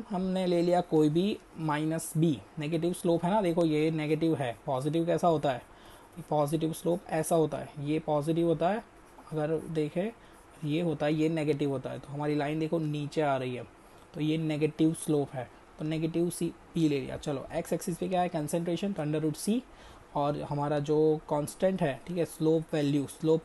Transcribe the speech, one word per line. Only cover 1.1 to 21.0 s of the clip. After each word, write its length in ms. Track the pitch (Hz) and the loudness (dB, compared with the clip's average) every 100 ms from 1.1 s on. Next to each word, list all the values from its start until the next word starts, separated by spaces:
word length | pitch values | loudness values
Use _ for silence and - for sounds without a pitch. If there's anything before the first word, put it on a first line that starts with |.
भी 280 | 165 196 - - - | 4 2 -2 -8 -6
minus 520 | 160 147 156 160 - 156 | -2 -2 -2 -4 -2 2
b, 160 | 165 117 - - | 2 2 -4 -8
Negative 340 | 151 165 170 | -4 -2 -2
slope 320 | 180 180 170 | 0 2 2
है 60 | 175 | 2
ना, 100 | 214 | 2
देखो 220 | 180 165 | 2 2
ये 260 | 165 151 160 | 2 4 2
negative 460 | 160 151 156 165 151 | 2 0 2 2 2
है, 200 | 123 117 143 | -2 -4 -4
Positive 400 | 131 147 165 170 | -2 0 0 2
कैसा 220 | 165 175 | 2 4
होता 240 | 156 147 | 4 2
है, 100 | 120 - - - - - 175 - | -2 -6 -20 -20 -20 -20 -14 -2
positive 420 | 151 143 156 160 | 0 0 0 -2
slope 280 | 160 165 175 - | -2 -2 -2 -2
ऐसा 260 | 160 156 165 | -2 2 2
होता 220 | 151 135 | 2 -2
है, 100 | 131 147 | -8 -8
ये 180 | 143 156 151 | -2 -2 0
positive 400 | 147 147 165 170 | 0 0 0 2
होता 220 | 156 170 | 2 0
है, 140 | 220 - - - - - | 0 -6 -18 -20 -20 -8
अगर 240 | 156 151 160 - | -4 -2 -2 -4
देखें 360 | 160 151 170 214 - - - - - | -4 -2 -2 -4 -6 -18 -20 -20 -8
ये 160 | 151 156 | -2 0
होता 260 | 170 147 151 | 0 0 0
है, 80 | |
ये 140 | 156 156 | 2 2
negative 420 | 160 151 143 147 | 2 0 0 0
होता 200 | 131 123 | -2 -6
है, 80 | 127 | -10
तो 140 | - | -10
हमारी 220 | 143 151 | -6 -2
line 240 | 147 143 156 | -2 -2 -2
देखो 180 | 156 165 | -2 -2
नीचे 420 | 156 147 143 160 | -2 -4 -4 0
आ 140 | 147 135 | 2 2
रही 180 | 127 | -2
है, 80 | 120 113 - - - - | -6 -10 -18 -20 -20 -14
तो 60 | 156 | -4
ये 180 | 151 165 | 0 0
negative 560 | 156 147 151 - 160 165 | 0 0 0 2 2 2
slope 300 | - 151 135 | 0 0 0
है, 140 | 135 120 - - - | -6 -10 -14 -20 -8
तो 60 | |
negative 460 | 156 160 160 165 175 | -4 -2 -2 0 0
सी 160 | - 170 - - | 0 -4 -6 -6
पी 140 | 175 156 | 0 2
ले 120 | 139 | 2
लिया। 160 | 131 131 | -2 -6
चलो 300 | 156 135 - | -6 -6 -4
X 180 | 151 - | -6 -2
axis 240 | 170 - 170 | -4 -4 -4
पे 120 | 180 | -2
क्या 120 | 180 | 0
है, 80 | 180 | 0
Concentration, 640 | 160 151 170 175 170 202 | -2 -2 -2 -2 -2 -2
तो 100 | 196 | -2
under 180 | 151 151 | -2 0
root 120 | 156 147 | 0 -2
C, 220 | - 240 - - - - - | -2 -2 -4 -16 -20 -20 -6
और 260 | 151 143 147 | -2 0 -2
हमारा 360 | 143 147 147 151 | -4 -2 0 0
जो 180 | 147 151 | 2 4